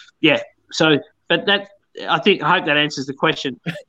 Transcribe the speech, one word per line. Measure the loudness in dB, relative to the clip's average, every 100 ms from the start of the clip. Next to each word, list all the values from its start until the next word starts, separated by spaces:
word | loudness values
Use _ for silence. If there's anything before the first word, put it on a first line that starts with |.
| -20 _
yeah. | 0 0 -2 _ -8
So, | 0 2 2 0 _ -2
but | -2 0
that, | -2 -4 _ _ -10 -4
I | 0
think, | 2 2
I | 2
hope | 0 0
that | 0
answers | 0 -4 -10
the |
question. | -2 -2 -2 -6 -8 -12 -12